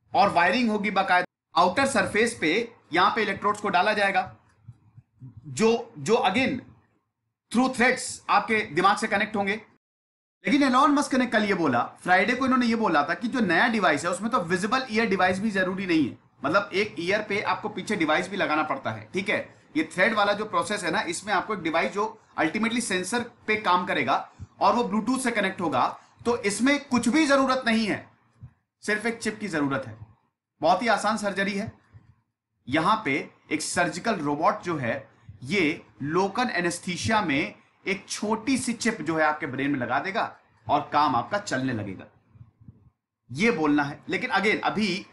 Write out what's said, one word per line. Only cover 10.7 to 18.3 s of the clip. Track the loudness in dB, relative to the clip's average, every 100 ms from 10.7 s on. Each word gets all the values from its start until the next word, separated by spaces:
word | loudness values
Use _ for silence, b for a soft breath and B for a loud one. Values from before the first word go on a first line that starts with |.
| 6 6
मस्क | 4 2
ने | 0 2
कल | 2
ये | 2
बोला, | 2 2 2
फ्राइडे | 0 -4 2 2 4
को | 0
इन्होंने | 2 2 2
ये | 2
बोला | 2 2
था | 2
कि | -2 -2
जो | 0
नया | 2 4 4
डिवाइस | 4 2 2
है | 0
उसमें | -4 -2
तो | -2
विजिबल | 0 -2 0 -2 -2
ईयर | 0 0
डिवाइस | 2 2 2
भी | -2
जरूरी | 0 -2 -2 0
नहीं | 2 2
है। | -2 _ _
मतलब | 0 0 2
एक | -2 -2 -4
ईयर | -2 -2
पे | 0 -2
आपको | -2 -4 -4
पीछे | -8 -4 0
डिवाइस | 2 2
भी | 0